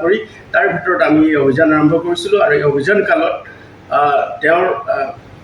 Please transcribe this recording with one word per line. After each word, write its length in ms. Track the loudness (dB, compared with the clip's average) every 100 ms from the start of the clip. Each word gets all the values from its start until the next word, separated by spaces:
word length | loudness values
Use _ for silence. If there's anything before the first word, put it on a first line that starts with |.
কৰি 240 | -2 -2 -4 -18 -6
তাৰ 160 | -2 -2
ভিতৰত 340 | -2 -4 0
আমি 260 | 2 2 2
এই 80 | 2
অভিযান 380 | 0 2 2
আৰম্ভ 340 | 4 2 2 -2
কৰিছিলোঁ। 360 | -4 0 0
আৰু 100 | 2 2
এই 80 |
অভিযান 400 | 0 0 0 0
কালত, 320 | 2 0 0 -4 -10 -20 -20 -20 -6
আ, 80 | -2 0 0 -2 -2
তেওঁৰ, 240 | 0 2 0
আ, 460 | -4 -4 -4 -4 -10 -18 -20